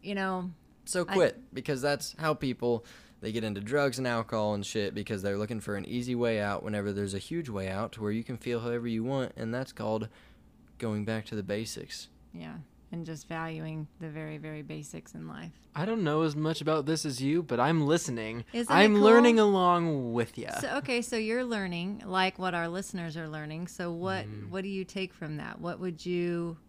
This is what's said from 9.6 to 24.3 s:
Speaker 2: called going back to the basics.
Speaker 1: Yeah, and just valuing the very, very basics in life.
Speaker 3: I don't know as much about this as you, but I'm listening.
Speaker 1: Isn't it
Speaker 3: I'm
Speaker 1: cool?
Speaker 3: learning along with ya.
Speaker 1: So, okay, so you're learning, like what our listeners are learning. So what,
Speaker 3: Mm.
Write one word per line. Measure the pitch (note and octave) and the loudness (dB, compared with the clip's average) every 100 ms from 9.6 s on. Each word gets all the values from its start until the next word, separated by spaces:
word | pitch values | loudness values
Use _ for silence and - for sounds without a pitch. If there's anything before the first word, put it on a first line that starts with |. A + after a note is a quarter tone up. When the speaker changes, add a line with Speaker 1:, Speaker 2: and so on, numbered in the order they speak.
| C3 | -6
Speaker 2:
called | - G#2+ A2 A2+ - - - - - - - | -6 -2 -2 -4 -10 -20 -20 -20 -20 -20 -6
going | A#2 G#2+ | -4 -2
back | G#2 A2 G#2+ | -2 -4 -4
to | |
the | G#2+ | -6
basics. | F#2+ G#2 A2 - - - - - - | -2 -4 -4 -8 -12 -14 -16 -20 -18
Speaker 1:
Yeah, | E3+ A#3+ - D3 - - | -14 -12 -14 -16 -20 -12
and | E3+ | -10
just | D#3+ D#3 - | -8 -10 -10
valuing | E3 E3 D#3+ D#3+ D#3 D#3 - | -8 -6 -6 -6 -8 -8 -10
the | D#3+ | -10
very, | D3+ D#3 D#3 | -8 -10 -10
very | D#3 D3+ | -10 -10
basics | D3 D3+ C#3+ E3 - | -10 -12 -10 -14 -14
in | D#3+ D#3+ | -14 -12
life. | D3 E3+ - - | -12 -14 -16 -12
Speaker 3:
I | D3 | -4
don't | F#3 A3+ | -2 2
know | E3 D3+ | 2 4
as | D#3+ D3 | 2 2
much | D#3 D#3 | -2 0
about | D3+ D#3 C#3+ | 0 0 2
this | D#3+ | 0
as | D3 B2 | -2 -2
you, | C3+ D#3+ | 0 0
but | D#3+ A#2+ | 0 2
I'm | B2 E3 C#3+ | 4 4 4
listening. | E3 - A#2 A2 A2+ A2+ | 2 2 -4 -6 -8 -8
Speaker 1:
Isn't | A#3 A#3+ | -6 4
it | D#3+ | 8
Speaker 3:
I'm | G#3 | 10
Speaker 1:
cool? | G#3 | 10
Speaker 3:
learning | G#3 A3+ A#3+ A3+ | 12 12 10 8
along | G#3+ G3 F3+ F3 E3+ D3 A#2+ | 8 8 6 6 4 0 0
with | A#2 A2+ - | 0 0 -2
ya. | A2+ - | -6 -4
Speaker 1:
So, | B3 C4 | -2 -4
okay, | C4+ A#3+ | -2 -2
so | A#3+ A3+ | -2 -2
you're | A3 A#3+ | 0 -2
learning, | B3+ A3 F#3+ F3 F3 G3+ G3+ | 0 -2 -2 -4 -4 -6 -2
like | F#3 F#3 F#3+ | 2 2 0
what | F#3 | -2
our | E3+ E3+ | -2 -2
listeners | F3 G3 F#3+ E3 D#3 | -4 -6 -6 -6 -6
are | D#3+ | -8
learning. | D#3 D3+ D#3 F3 | -8 -8 -8 -8
So | - F3 | -6 -6
what, | E3+ F#3 F#3+ | -4 -4 -4
Speaker 3:
Mm. | G#2+ | -6